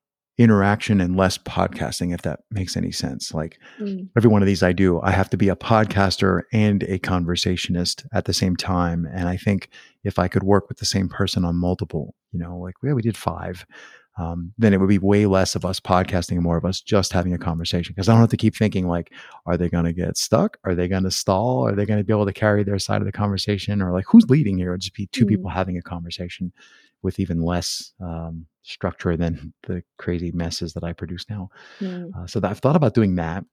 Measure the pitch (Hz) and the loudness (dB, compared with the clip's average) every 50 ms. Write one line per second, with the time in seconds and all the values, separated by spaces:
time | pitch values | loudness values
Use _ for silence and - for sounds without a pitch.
0 | _ _ _ _ _ _ _ - 120 113 107 101 98 101 104 107 - - 107 98 | _ _ _ _ _ _ _ 6 8 8 8 6 6 4 2 0 2 2 2 2
1 | 90 87 90 95 95 90 - - - - - 92 90 92 - - 80 - - - | 2 2 2 4 4 2 2 -2 -10 -6 -2 0 -2 0 -2 -4 -6 -6 -4 -4
2 | 90 87 87 87 - 82 67 - _ - 110 98 92 87 - 90 87 87 85 - | -4 -4 -4 -4 -4 -6 -6 -8 _ -8 -6 -6 -6 -4 -4 -4 -4 -4 -4 -6
3 | - - 65 55 - - - 80 78 82 - _ _ - - - 214 202 196 185 | -6 -6 -8 -8 -10 -8 -6 -6 -6 -6 -10 _ _ -20 -12 -10 -8 -6 -6 -8
4 | 185 185 - 117 104 117 107 101 98 98 101 - 95 90 90 87 95 92 87 80 | -8 -2 0 4 6 6 6 6 4 4 2 2 2 2 4 4 2 2 2 2
5 | - 95 95 95 92 - - 90 98 95 87 - - - 117 110 110 95 - 101 | 2 2 2 2 2 0 0 0 2 2 0 0 0 2 4 4 4 2 2 2
6 | 98 95 - - 101 95 92 85 - - - 110 107 104 101 95 - - 95 92 | 2 2 2 2 2 2 2 0 -2 -2 0 2 4 4 4 2 0 -2 -4 -4
7 | - - 92 90 85 85 87 - - 92 92 87 - - 90 87 87 - - - | -2 -2 -2 -2 0 -2 -2 -2 0 -2 -2 -2 -2 -2 -2 -2 -2 -4 -4 -8
8 | - - - 92 - - 95 - 101 95 90 - - - 92 87 87 85 85 85 | -10 -6 -4 -4 -2 -2 -2 0 0 0 0 -2 -2 -2 0 0 0 0 0 -2
9 | 82 73 - 92 87 87 92 95 - 107 101 95 - - _ - - _ _ _ | -4 -4 -4 -4 -2 -2 -2 -2 0 0 0 -2 -2 -8 _ -20 -20 _ _ _
10 | - 101 - - 90 92 - 113 92 98 101 95 - - - - 110 - - 98 | -6 -4 -2 0 0 0 0 0 2 4 2 2 2 -2 -12 -6 -6 -2 0 0
11 | 95 90 - - 98 92 - 98 90 85 85 87 90 90 92 - - 80 - 80 | -2 -2 -2 -2 -2 -2 0 0 0 0 0 0 0 0 -2 -2 -4 -6 -6 -8
12 | 69 - - _ _ _ - 87 85 87 87 90 90 90 90 - - 139 151 120 | -8 -8 -14 _ _ _ -8 -8 -8 -8 -8 -10 -10 -12 -12 -8 -4 -2 -2 0
13 | 107 117 101 - - - 82 87 90 92 92 - - _ - - - - - - | 0 -2 -2 -2 -4 -6 -6 -6 -8 -10 -10 -12 -14 _ -20 -20 -20 -20 -20 -20
14 | _ _ - - 85 82 85 85 85 90 - - 113 107 98 95 95 95 104 95 | _ _ -10 -8 -6 -6 -6 -6 -8 -8 -2 2 4 6 6 6 4 4 4 4
15 | 92 98 101 104 104 101 95 95 92 - - 85 - 90 92 - - - 92 90 | 4 4 4 4 4 4 4 2 2 0 -2 -4 -4 -4 -4 -4 0 2 2 2
16 | 92 - 95 90 82 - 92 87 85 85 85 82 78 90 92 - - - 113 101 | 2 2 0 -2 -2 0 -2 0 0 0 0 0 0 -2 -4 -4 -4 0 0 0
17 | 92 - - 92 87 90 90 82 - 90 82 82 87 - - 87 85 - 85 98 | 0 0 0 0 0 0 -2 -2 -4 -4 -4 -4 -4 -4 -4 -4 -4 -4 -6 -2
18 | 95 104 113 113 117 113 - - - 110 - - 110 104 101 98 90 90 87 87 | 4 4 6 6 6 4 2 2 0 0 0 2 0 0 0 -2 -2 -2 -2 -4
19 | 82 _ - - - - - - - 82 87 85 87 82 90 85 82 85 82 87 | -4 _ -14 -20 -20 -20 -20 -14 -4 -2 -2 0 0 0 0 0 0 0 -2 -2
20 | 87 87 - - - - 107 117 185 220 - _ - 95 90 85 90 90 98 95 | -4 -4 -4 -4 -2 2 4 4 4 2 -2 _ -4 -4 -2 0 0 0 0 0
21 | 95 95 92 - - - 95 92 113 123 127 127 127 110 101 98 104 101 107 104 | 0 -2 -2 -2 0 0 0 2 2 0 0 0 0 0 0 0 0 0 0 -2
22 | 98 98 110 104 104 98 101 - 110 107 104 104 104 98 101 95 - - 101 104 | 0 0 2 2 2 0 0 0 2 2 4 2 2 0 -2 -2 -2 -2 -2 -2
23 | 98 98 - - 104 104 98 95 - - 104 98 - 104 104 101 95 90 87 92 | -2 -4 -4 -2 -2 -2 -2 -2 -2 -2 -2 -2 -2 -2 -2 -2 0 0 0 -2
24 | 101 - - 233 220 - 131 156 147 101 95 92 90 90 90 92 - - - - | 0 6 8 8 8 8 4 4 4 0 0 -2 -2 -2 -4 -4 -6 -10 -10 -10
25 | 101 - - - 110 98 104 92 90 92 87 92 92 95 90 87 - - 90 85 | -10 -6 0 2 2 2 2 0 -2 -4 -2 -2 -2 -2 -4 -8 -8 -8 -10 -10
26 | 85 85 - - 90 87 - - 92 87 - _ - _ _ _ _ _ _ _ | -10 -10 -10 -10 -10 -10 -8 -8 -10 -10 -10 _ -20 _ _ _ _ _ _ _
27 | - 95 - - 98 87 87 85 82 85 87 87 85 - - - - - _ - | -6 -4 -2 -2 -2 -2 0 -2 0 0 0 -2 -2 -4 -8 -8 -10 -14 _ -14
28 | 92 85 82 82 82 82 82 82 82 _ _ _ _ - - - - 92 - - | -12 -10 -10 -8 -10 -10 -12 -12 -14 _ _ _ _ -20 -14 -6 -6 -6 -6 -2
29 | - 92 85 78 85 85 85 - - 78 - _ - - 92 90 - _ _ - | -2 -2 0 0 0 -2 -2 -4 -8 -16 -18 _ -10 -8 -8 -8 -8 _ _ -10
30 | - - 90 85 87 85 - 87 85 85 - - 87 82 - 85 82 85 87 - | -6 -4 -4 -4 -4 -6 -6 -4 -6 -6 -6 -8 -8 -8 -8 -8 -8 -8 -8 -8
31 | 95 82 90 87 - - 107 101 92 98 _ - - - - - 196 185 180 180 | -10 -10 -10 -12 -10 -10 -10 -10 -10 -12 _ -20 -20 -20 -14 -10 -10 -8 -8 -10
32 | 175 170 190 - 87 87 - 110 95 95 101 - - 127 156 180 147 110 - 120 | -12 -12 -12 -12 -12 -6 -4 -4 -2 -2 -4 0 0 2 4 4 4 4 4 4
33 | 110 98 90 87 82 80 82 98 - _ | 2 2 2 0 -2 -4 -6 -8 -10 _